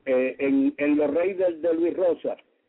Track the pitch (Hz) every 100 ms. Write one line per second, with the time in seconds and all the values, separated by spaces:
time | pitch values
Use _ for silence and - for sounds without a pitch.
0 | 135 127 131 131 139 139 139 - 147 147
1 | 147 151 185 185 180 165 170 165 170 139
2 | 185 151 127 98 _ _